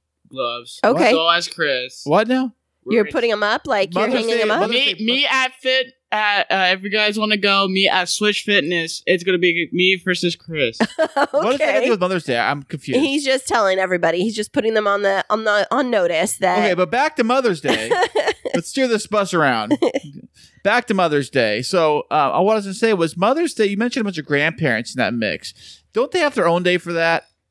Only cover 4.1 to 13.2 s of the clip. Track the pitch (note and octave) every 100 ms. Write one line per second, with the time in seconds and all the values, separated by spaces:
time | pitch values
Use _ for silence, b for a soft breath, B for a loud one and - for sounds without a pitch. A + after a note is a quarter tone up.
4.1 | B3+ A3+ A#3 G#3+ A3 A3 A#3+ C#4 G#3 A3
5.1 | C4 C#4+ C4 B3+ - B3+ C4 B3+ _ _
6.1 | G#3+ G#3+ G3+ - F#3+ F#3 F#3+ G3 G#3+ G#3+
7.1 | G#3 G#3+ G#3 G3+ G3 G3 F#3+ G3 F#3 F3+
8.1 | - G#3 G#3 - G3+ D3+ F3 E3 - -
9.1 | F3+ F3 F3+ F3+ E3+ D#3+ F3+ F#3 F#3 F#3
10.1 | F3+ F3 - - D#3 B2 - A3+ - D#4+
11.1 | C#4 C#4 C#4 A#3 C4+ - G#3 B3 G#3+ F3+
12.1 | F#3 - A#2 A2 D3 C#3 D3+ - B3 C#4+
13.1 | C#4